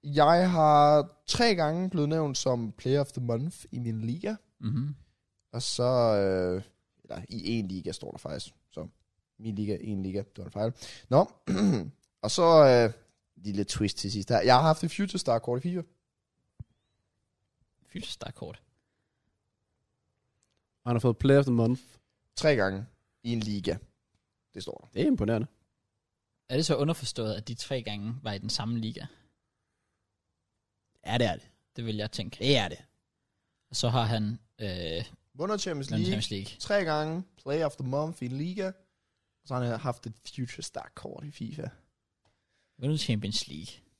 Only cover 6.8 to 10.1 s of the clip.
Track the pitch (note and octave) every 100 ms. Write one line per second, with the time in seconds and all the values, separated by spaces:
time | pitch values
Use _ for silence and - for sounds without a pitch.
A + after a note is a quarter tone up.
6.8 | _ _ - - - A#2 E2+ A#2 F#2+ F#2
7.8 | E2+ - - - - - - _ _ -
8.8 | D#2+ _ _ _ _ _ A2+ G2+ G#2 G2+
9.8 | G#2+ G2+ F#2+